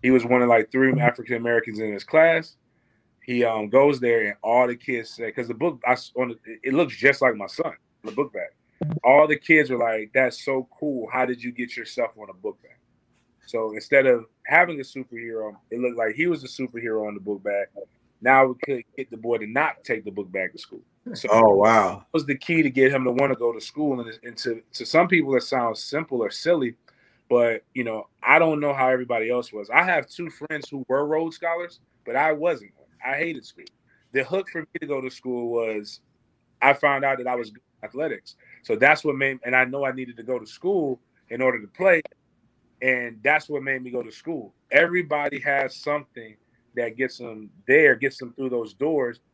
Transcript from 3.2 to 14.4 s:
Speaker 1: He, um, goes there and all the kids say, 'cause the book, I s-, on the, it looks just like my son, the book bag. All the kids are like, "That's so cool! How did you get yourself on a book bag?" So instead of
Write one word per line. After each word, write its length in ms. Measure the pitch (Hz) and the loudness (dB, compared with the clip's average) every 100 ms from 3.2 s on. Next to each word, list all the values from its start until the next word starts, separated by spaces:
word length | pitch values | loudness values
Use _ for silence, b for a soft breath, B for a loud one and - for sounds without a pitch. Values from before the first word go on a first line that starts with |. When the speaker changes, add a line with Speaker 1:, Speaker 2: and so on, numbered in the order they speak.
Speaker 1:
He, 200 | - 120 | -4 0
um, 240 | 117 113 107 | 0 0 2
goes 320 | 123 143 135 | 6 6 4
there 260 | 123 117 104 | 2 2 0
and 80 | - | -4
all 240 | 110 120 123 | 2 4 4
the 80 | |
kids 360 | 120 - 120 110 | 0 -6 -6 -6
say, 200 | - 113 | -10 -8
'cause 160 | 117 120 | -6 -8
the 80 | |
book, 260 | 113 170 131 120 | -2 -4 -2 -2
I 60 | |
s-, 180 | 123 - 127 | -2 -2 -6
on 140 | 123 | -6
the, 280 | 117 - 113 | -6 -16 -10
it 100 | 135 | -2
looks 220 | 135 147 - | 0 0 2
just 260 | 135 139 | 2 4
like 140 | 131 104 | 0 0
my 100 | 98 | -8
son, 280 | - 160 - _ _ | -6 -8 -8 _ _
the 80 | 107 | -8
book 220 | 107 139 | -4 -4
bag. 160 | - 85 _ _ B 151 160 | -4 -10 _ _ B -6 0
All 240 | 123 139 151 | 6 6 6
the 100 | 147 | 2
kids 320 | - 156 135 | 4 4 4
are 80 | 123 | 0
like, 320 | 117 110 107 | -2 -2 -2
"That's 320 | 131 131 - | 0 0 -2
so 240 | - 131 123 _ | -4 -4 -6 _
cool! 320 | 151 131 107 | -6 -6 -4
How 120 | 127 | -2
did 160 | 123 123 | -2 -4
you 120 | 120 | -8
get 240 | 120 120 - | -10 -10 -10
yourself 360 | 113 - 117 110 | -10 -4 -4 -6
on 120 | 101 | -20
a 20 | |
book 280 | 92 104 - | -12 -12 -12
bag?" 140 | _ _ _ _ _ _ _ _ - | _ _ _ _ _ _ _ _ -8
So 260 | 117 110 | -6 -6
instead 320 | 107 - 143 131 | -8 2 4 6
of 200 | 120 113 _ | 2 0 _